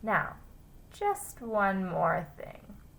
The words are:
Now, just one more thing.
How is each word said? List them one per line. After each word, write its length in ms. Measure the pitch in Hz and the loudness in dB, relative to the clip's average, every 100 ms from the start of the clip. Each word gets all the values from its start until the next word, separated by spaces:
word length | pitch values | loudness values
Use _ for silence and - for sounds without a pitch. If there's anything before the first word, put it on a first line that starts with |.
Now, 340 | 214 185 - - - - - - - | 4 2 2 -6 -18 -20 -20 -20 -20
just 500 | - 403 392 - - | -2 0 0 -4 -12
one 440 | 233 214 196 190 | -2 2 2 2
more 420 | 185 170 170 170 160 - | 0 2 2 2 -2 -10
thing. 240 | - - - - - | -14 -14 -18 -18 -20